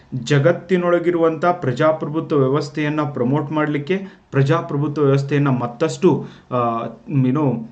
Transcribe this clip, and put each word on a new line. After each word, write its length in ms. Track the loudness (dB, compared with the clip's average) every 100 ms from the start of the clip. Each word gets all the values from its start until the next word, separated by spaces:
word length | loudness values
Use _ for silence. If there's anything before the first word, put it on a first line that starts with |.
| -12
ಜಗತ್ತಿನೊಳಗಿರುವಂಥ 1300 | -8 0 2 4 2 0 0 2 2 2 2 2 2
ಪ್ರಜಾಪ್ರಭುತ್ವ 920 | 0 0 -2 2 2 2 -2 -6 -2 2
ವ್ಯವಸ್ಥೆಯನ್ನ 640 | 2 0 -2 -4 -2 -2
ಪ್ರಮೋಟ್ 500 | -4 -2 0 0 -2
ಮಾಡ್ಲಿಕ್ಕೆ, 440 | -2 -2 -2 -2 -4 -6 -18 -4
ಪ್ರಜಾಪ್ರಭುತ್ವ 720 | 0 2 2 0 -4 -2 0
ವ್ಯವಸ್ಥೆಯನ್ನ 440 | 2 2 2 0 2
ಮತ್ತಷ್ಟು, 760 | 0 -2 -2 -4 2 2 2 -4 -16 -6
ಆ, 40 | -2 -2 -2 -6 -12 -4 0 2
ಏನು, 420 | 2 0 -2 -8